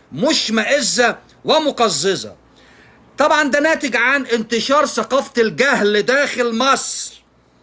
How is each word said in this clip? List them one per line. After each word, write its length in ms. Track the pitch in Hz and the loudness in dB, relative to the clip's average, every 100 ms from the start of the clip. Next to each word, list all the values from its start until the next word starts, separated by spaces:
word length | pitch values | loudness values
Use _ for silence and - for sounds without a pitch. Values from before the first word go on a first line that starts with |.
| _ | _
مشمئزة 1040 | 131 262 294 - 220 214 285 226 214 240 - - _ - | -4 0 0 0 -2 0 0 0 2 0 -2 -10 _ 0
ومقززة. 880 | 294 302 - 226 - 185 170 107 90 _ _ - - - - _ - | 0 0 0 0 0 -2 -2 -6 -18 _ _ -20 -20 -20 -20 _ -2
طبعا 260 | 302 302 | 2 2
ده 160 | 294 285 | 2 2
ناتج 360 | 311 302 294 226 | 2 0 -2 0
عن 300 | 240 277 254 | 0 0 0
انتشار 600 | 233 220 226 214 285 285 | -4 -2 -4 0 2 2
ثقافة 560 | - - 269 - - | -2 -2 -2 -2 0
الجهل 600 | 220 151 269 233 208 208 | 0 0 0 2 2 0
داخل 540 | 202 269 277 233 240 226 | 0 0 0 -2 -2 0
مصر. 680 | 269 247 - - - - _ _ _ _ | 0 0 -2 -6 -10 -14 _ _ _ _